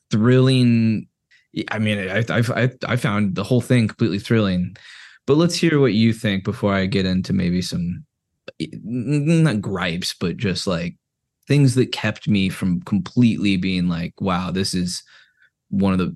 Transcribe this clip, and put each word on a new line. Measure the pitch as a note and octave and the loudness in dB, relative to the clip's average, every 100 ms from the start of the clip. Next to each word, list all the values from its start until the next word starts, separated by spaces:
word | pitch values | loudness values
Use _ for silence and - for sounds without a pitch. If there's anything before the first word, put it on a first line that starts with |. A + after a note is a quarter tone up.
| - | -4
thrilling, | A2 A2+ B2+ C3 C3 B2 A#2 A2+ G#2+ - _ _ _ _ - - | 2 4 6 4 4 4 4 2 0 -6 _ _ _ _ -8 -6
I | G#2+ | -2
mean, | G#2+ G#2 F#2 | -2 -2 -2
I, | G2+ A#2 | -2 -2
I, | - A2+ G#2+ | 0 0 0
I, | B2 - - | -2 -2 -4
I | A#2 | -2
found | B2+ G#2 G#2 F2+ | 0 0 -2 -2
the | |
whole | - B2 | 0 0
thing | - B2+ G#2+ | 2 2 0
completely | - A2 G2 | 0 -2 -2
thrilling. | - A#2 G2+ F2+ F2+ F#2+ - - - - - | 0 2 2 0 -2 -8 -20 -20 -20 -8 0
But | D3 | 2
let's | E3+ E3+ | 2 2
hear | E3 D3+ | 2 4
what | C3 | 4
you | G2+ A2+ | 4 2
think | G#2+ A2 F#2+ | 2 -2 -2
before | G2 G2 G#2 | -4 -2 0
I | G2 F#2+ | 0 0
get | G2 F#2 | 0 0
into | F#2 F#2 | -2 -2
maybe | F#2+ F2+ F2+ | -2 0 -2
some, | F2+ F2 F2 F2 - _ _ _ - - | -2 -4 -4 -6 -12 _ _ _ -18 -12
n-, | - - - B2 A#2+ D3 D3 E3 | -10 -10 -8 -6 -2 -2 2 4
not | D#3 G#2+ | 4 0
gripes, | F#2+ F#2 F2+ E2+ - | -4 -4 -4 -4 -6
but | - F#2 E2+ | -6 -6 -2
just, | G2+ F2 - | -4 -4 -4
like, | E2+ F2 - _ _ _ _ - | -4 -6 -12 _ _ _ _ 0
things | C#3+ C#3 A#2+ | 4 4 4
that | A#2 | 0
kept | - G#2+ - - | 0 -4 -4 0
me | G#2 F#2+ | 0 0
from | - F#2+ F2+ | 0 -2 -2
completely | - G2+ F2 - A#2+ - G2+ F#2+ | -2 -2 0 2 2 2 0 0
being | F#2 F#2 F2 | 0 0 0
like, | E2+ E2+ - | -2 -6 -6
"Wow, | F#2+ F2 F2+ | -2 -2 -2
this | F2+ G2 | -4 -2
is | F2+ F2+ - - - _ _ _ _ _ | -2 -4 -6 -14 -20 _ _ _ _ _
one | G2 G2 | -2 0
of | F#2 | 0
the | F2+ | -2